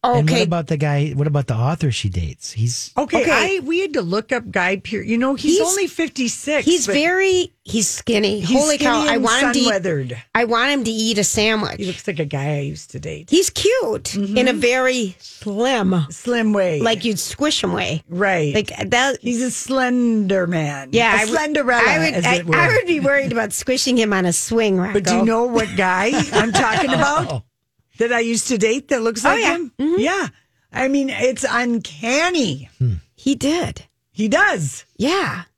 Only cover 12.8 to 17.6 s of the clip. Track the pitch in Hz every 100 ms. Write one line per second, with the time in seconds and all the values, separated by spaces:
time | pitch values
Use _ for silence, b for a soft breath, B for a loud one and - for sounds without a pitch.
12.8 | - - - 73 170 339 381 - 403 508
13.8 | 349 214 - 202 196 226 254 - 240 247
14.8 | 254 254 202 - - - 214 202 247 247
15.8 | 190 180 147 - 240 240 220 208 185 151
16.8 | 226 220 233 202 - - 277 -